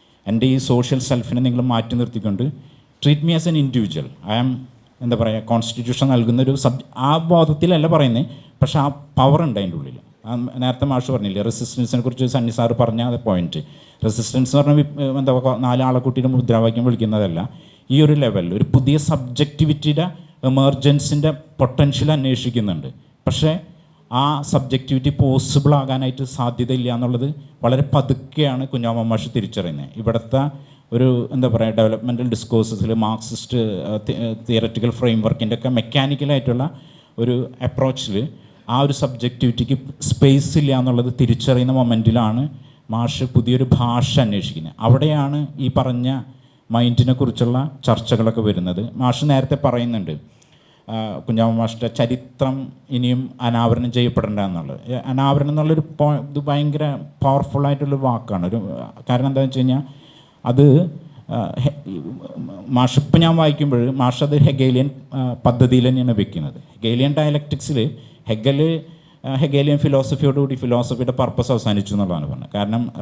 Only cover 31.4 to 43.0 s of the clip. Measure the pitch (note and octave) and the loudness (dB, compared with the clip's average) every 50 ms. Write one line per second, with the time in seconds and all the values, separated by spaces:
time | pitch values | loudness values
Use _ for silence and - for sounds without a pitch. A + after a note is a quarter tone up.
31.4 | B2+ A#2+ A2 - A2 A2 G#2 A2 A2 G#2+ A2 A2 A2+ B2 A#2+ A#2 B2 B2 A2+ - | 2 2 2 2 2 2 2 4 4 4 2 0 -2 -4 -4 -2 -2 -2 -2 -4
32.4 | - - A#2+ A2+ G#2+ A2 A2+ G2 - A2 A2+ A2+ A2 G#2+ A2 A2 - - A#2 - | -2 0 0 0 0 0 -2 -4 -2 0 0 0 0 0 -2 -4 -6 -10 -10 -12
33.4 | - - - B2 A2+ G#2+ G2+ F2 C#2 F2 G#2+ G#2 G#2 A#2 - - A#2 A2+ A2+ A2 | -8 -6 -4 -2 -2 -2 -4 -6 -6 -6 -6 -6 -4 -6 -4 -4 -4 -6 -6 -6
34.4 | - - A#2 A2+ A2 A2+ - A2+ G#2+ A#2+ A2+ - B2+ A#2+ A2+ A2 G#2+ A2 - - | -4 -2 0 0 0 -2 -2 -2 -2 -2 -2 0 0 0 2 2 0 0 0 0
35.4 | A2+ G#2+ A#2+ A#2 - B2+ B2+ A#2 A2 - - C#3+ C3+ C#3 C#3+ C3+ C#3+ C#3 D3 C3+ | -2 -2 -4 -2 -2 -2 0 0 -2 0 0 0 0 0 -2 -2 -2 0 0 0
36.4 | B2+ C3 A#2 B2 C#3 E3 - - - - - - _ _ _ - A#2 B2 B2 B2 | 0 0 -2 0 -2 -4 -6 -10 -18 -20 -20 -20 _ _ _ -4 -2 0 0 0
37.4 | B2+ - - - B2 A#2+ - - C3 C3 B2+ - - - G2 G2+ B2+ D#3 - - | -2 -6 -8 -6 -6 -6 -2 0 -2 -2 -2 -4 -6 -4 -4 -4 -4 -4 -8 -14
38.4 | - - _ _ _ - A#2 B2+ C#3+ C#3+ C#3 - D#3 B2+ B2+ A2+ A#2+ A#2+ - - | -20 -20 _ _ _ -2 0 2 2 2 0 0 -2 -4 -4 -4 -6 -6 -2 0
39.4 | C3 B2 A#2 - B2 - C3+ C3 - - - - - - - - C#3 C#3 C#3 C#3+ | 0 0 0 0 -2 -2 -2 -4 -4 -8 -14 -10 -4 -4 2 4 6 6 6 6
40.4 | C#3+ - - D#3+ D3 C3+ C3+ B2+ B2+ C3 B2 A#2+ A#2+ B2+ B2 - C3 A2+ A#2 A2+ | 2 2 0 0 2 2 2 2 2 2 2 0 0 0 0 0 2 2 2 0
41.4 | - C3+ C3 B2 B2 B2+ C3 C3 B2 A#2 A#2 A2+ G#2+ A2 A2+ A#2+ A2+ G#2+ A2 A#2+ | 2 2 2 2 2 2 2 2 2 2 2 2 4 4 4 4 2 2 0 0
42.4 | C#3 D3+ - - - - - _ _ - A2+ A#2 | -2 -4 -6 -12 -18 -20 -20 _ _ -6 -4 -2